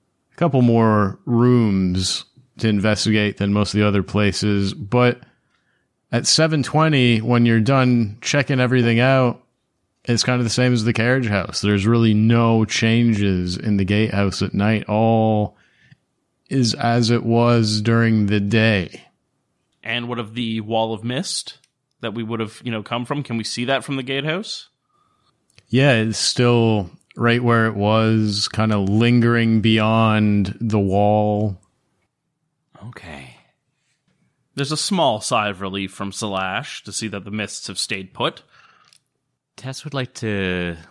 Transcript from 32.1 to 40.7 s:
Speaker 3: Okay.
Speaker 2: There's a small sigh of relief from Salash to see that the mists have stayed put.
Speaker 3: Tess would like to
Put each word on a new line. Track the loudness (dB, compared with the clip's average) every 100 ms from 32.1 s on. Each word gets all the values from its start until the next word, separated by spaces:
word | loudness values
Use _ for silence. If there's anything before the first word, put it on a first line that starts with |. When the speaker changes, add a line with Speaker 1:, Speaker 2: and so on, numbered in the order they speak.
| _ _ _ _ _ _ -20 -20
Speaker 3:
Okay. | -18 -18 -18 -18 -20 _ _ _ _ _ _ _ _ _ _ _ -8
Speaker 2:
There's | -6
a | -4
small | -2 0 0 0
sigh | -2 -2 -2
of | -4
relief | -6 -6 -8
from | -10 -10
Salash | -8 -6 -4 -4 -6 -8 -14
to | -12
see | -10 -8
that | -10 -10
the |
mists | -8 -8 -10 -12
have | -10
stayed | -8 -8 -10
put. | -8 -8 -8 -18 _ _ _ _ _ _ _ _ _ _ -16
Speaker 3:
Tess | -14 -12
would | -10
like | -8 -8 -8
to | -4 -2 -2 -2 -4